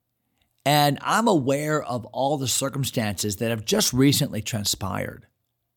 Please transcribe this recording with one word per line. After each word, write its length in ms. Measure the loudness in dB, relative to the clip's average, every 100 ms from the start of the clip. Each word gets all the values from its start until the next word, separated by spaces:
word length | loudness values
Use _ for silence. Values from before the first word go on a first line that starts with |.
| _ _ _ _ _ _
and 340 | 2 4 4 2
I'm 260 | 0 2 4
aware 540 | 2 2 0 0 -2
of 240 | -2 -6 -6
all 320 | -4 -2 -2
the 100 | -2
circumstances 880 | -2 -2 -2 -4 -2 -2 -2 -4 -2
that 140 | -2
have 160 | -2 -2
just 260 | 0 2
recently 480 | 4 4 4 0 -4
transpired, 840 | -6 -4 -4 -4 -4 -6 -6 -10 -20 _ _ _ _